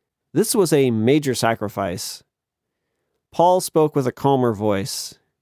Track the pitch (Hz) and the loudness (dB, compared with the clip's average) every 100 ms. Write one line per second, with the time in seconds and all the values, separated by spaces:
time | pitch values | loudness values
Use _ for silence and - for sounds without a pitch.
0 | _ _ _ 151 226 226 165 147 131 110 | _ _ _ -2 0 0 2 2 2 2
1 | 113 151 143 117 113 113 104 101 92 92 | 2 2 0 -2 -2 -2 -6 -6 -6 -8
2 | - - _ _ _ _ _ _ _ _ | -12 -14 _ _ _ _ _ _ _ _
3 | _ _ _ - 175 185 - 160 151 143 | _ _ _ 0 2 2 0 0 2 0
4 | 127 - 139 135 123 101 107 98 131 - | -4 -2 0 2 0 0 -2 -2 -4 -8
5 | - - _ _ | -12 -18 _ _